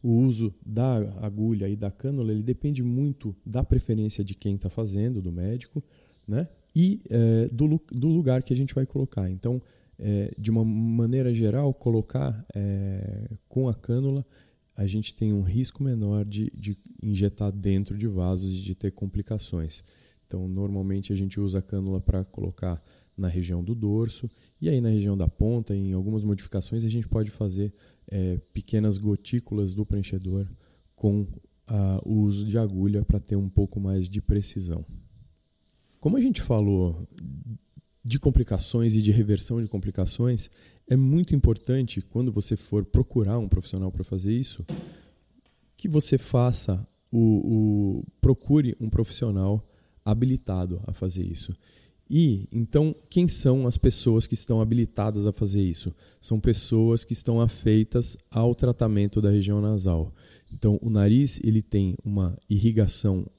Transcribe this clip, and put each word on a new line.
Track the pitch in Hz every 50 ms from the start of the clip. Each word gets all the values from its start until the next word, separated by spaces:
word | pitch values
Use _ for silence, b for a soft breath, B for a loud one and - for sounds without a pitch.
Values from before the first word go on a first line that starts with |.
O | - 123
uso | 113 117 127 131 120 107 113 104 92 _ -
da | - 107 110 123 131 127 113 104 104 101 92
agulha | 107 104 101 104 110 113 113 104 95 98
e | 104
da | 104 107 101
cânula, | - _ - 135 143 135 117 110
ele | 107 107 107
depende | 120 127 - - 147 147 131 123
muito | 120 120 127 143 147 135 - - 110 101 _ _
da | 110 107 123 127
preferência | - 131 123 - - 113 107 107 107 - - 101
de | 95 98
quem | _ - 104 98
tá | 98 - 95
fazendo, | - - 113 104 95 101 107 120 127 104
do | 92 90
médico, | 85 87 90 98 113 123 - _ _ 151 - b b b b b b b b
né? | - 104 120 175 - - _ _ _ _
E, | 156 175 285 202 - - -
é, | 110 117 117 113 113 113 117
do | - 120 117 147
lu-, | 156 151 165 _ -
do | - 127 123 160
lugar | 160 170 160 131 127 131 131
que | - 131
a |
gente | 123 139 131 -
vai | 135 131
colocar. | - - 139 135 - - 104 95 92
Então, | 92 92 - 117 123 127 b b b b b b b
é, | - - 104 104 101 101 - -
de | - 107 110
uma | 110 113 113
maneira | 113 107 110 113 113 113 117 117 113 127 135 131 123 120
geral, | 113 113 104 104 131 143 139 127
colocar, | - - 120 113 113 110 - - 131 139 135 113 107 - _ -
é, | 101 101 101 98 98 98 98 95 98 101 98 101 104 110 - 110 104 _
com | _ - 127 131 123
a | 110
cânula, | - - - 117 127 135 139 139 139 135 b b b b b b b b _ _
a | - 101
gente | 98 95 107 107 - -
tem | - 113 107 104
um | 101
risco | 98 92 92 120 127 - - - 139
menor | 135 123 113 107 101 104 104 104
de, | 104 101 104 107 - -
de | - 101 101 101 - _ - - -
injetar | - 107 104 92 101 101 98 - 104 101
dentro | 98 101 95 98 98 95 101 - 98
de | 104 107
vasos | 113 98 92 90 90 92 90 95 95 92
e | 92
de | 95 98 92
ter | _ - 98
complicações. | - - 104 95 - 104 98 - 110 104 - - - 87 80 80 - - b b b b b b b b _
Então, | _ - 92 92
normalmente | 92 92 95 101 98 98 98 95 98 98 98 98 - 101
a |
gente | 95 98 95 - 104
usa | 101 98 92 95
a |
cânula | 92 - - 98 95 95 95 95
pra | - - - 92 92
colocar | - - - 92 90 87 - - 92 87 80 b b b b b b b
na | - 95
região | 90 82 92 87 87 90 85 87
do | 92 120
dorso, | 117 107 104 104 110 117 110 - - - 113 b b b b b _
e | 160
aí | 165 151 127
na | 120 113
região | 110 107 101 101 101
da | 98 87
ponta, | 85 - - 104 110 120 120 110 - 101
em | 98 98 95 92
algumas | 92 95 104 110 110 104
modificações, | 104 101 95 - - - 98 92 - 110 117 113
a | 110
gente | 110 117 113
pode | - - 113 110 104
fazer, | - - 110 98 92 95 101 104 - b b b b b b -
é, | 101 98 92 92 90 - - _
pequenas | _ 107 - - - 107 107 107 101
gotículas | 98 104 104 101 - _ - - 123 - - 107 104 101 95 92
do | 104 104
preenchedor | - - 101 95 - - 95 92 92 92 98 98 92 - b b b b b b b _
com, | _ - 104 101 104 101 95 - - _ _ _ _ _
ah, | - 110 104 98 95 95 95 -
o | - 110
uso | 107 104 104 101 101 104
de | 107 101
agulha | 117 113 104 95 92 98 104 101 101 92
pra | - - 101
ter | - - 104
um | 98 98
pouco | 95 - - 101 98 - 101
mais | 98 95 95 95 92 90
de | 98 107
precisão. | - - 107 104 98 - - 98 92 87 82 82 80 - - - - - _ - - _ _ _ _ _ _ _ _ _ _ _ _ _ _ _
Como | - 147 208
a | 277
gente | 233 269 214 -
falou | - - 123 107 104 101 101 92 92 87 82 82 87 - - - - - 69 78 - 117 110 - _ _ _ - _ _ _ _ _
de | 117 117 143
complicações | - 143 131 139 117 - 101 90 - - - 117 117 113 107
e | 110
de | 107 104
reversão | 104 117 107 101 104 92 - - 120 117
de | 113
complicações, | 104 - 101 95 101 92 - 92 - - - 120 123 123 110 - - b b b b b b b
é | - 127
muito | 131 135 131 143 170 180 - -
importante, | 143 - - 113 - - - 127 135 127 117 - 101
quando | - - - 117 123 127
você | 104 107 - - 110
for | - - - - 104 95
procurar | - - - 120 - - 123 107 95 110 120
um | 110
profissional | 98 - 92 90 - - 92 95 95
pra | - - 95
fazer | - 104 95 90 101 110
isso, | 120 135 - - - 87 - - B B B B B B B B B B _ _ _ _ _ _ _ _ _ _
que | - -
você | 196 151 151 - - 147
faça | 131 - - - 123 123 123 123 - - - 95 92 104 _ _ _ _ _
o, | - 117
o, | 113 110 107 101 - - 113 110 107 107 104 104 101 98 98 - - - _ _
procure | - - 131 - - - 143 151 143 123 107 -
um | 113 110
profissional | - 120 113 - - - 127 113 101 95 95 98 104 107 - b b b b b b b _
habilitado | 107 110 113 123 131 131 131 _ - 95 92 90 90 90 87 101
a | -
fazer | - - 95 95 87 92 90
isso. | 90 85 85 - - 92 b b b b b b b b b _ _
E, | - 160 170 147 110 98 - -
então, | - 113 117 - - 147 151 156 - - _ _
quem | - 180 180 170
são | - - - 135 127 135 131
as | 123 120
pessoas | - - 131 - - - 123 110 113 110
que | - 113
estão | - - - 120 113
habilitadas | 113 110 113 120 117 - - - 104 107 104 101 101
a | 104
fazer | 98 - 110 101 98 101
isso? | 98 92 85 - - 90 80 b b b b b
São | - - 113 107
pessoas | - 117 113 - - - 117 110 113 113 117 117 -
que | - 120
estão | - - - 117 117
afeitas | 117 113 - - - 110 107 110 110 - - 123 117 - - - _ _
ao | - 110 113 120 120
tratamento | - - 123 120 - 117 110 107 101 101 101 - 107
da | 107 101
região | 101 104 95 101 104 104
nasal. | 104 107 107 101 92 95 87 82 78 - B B B B B B B B
Então, | - - - 107 104 -
o | - 117
nariz, | 110 104 101 101 110 127 143 135 - - -
ele | 113 110 110
tem | 104 _ - 101 98 92 87 - -
uma | 101 101 98 95 87 92 - _ _
irrigação | 104 101 104 117 110 110 104 - - - - 104 95 92 - - _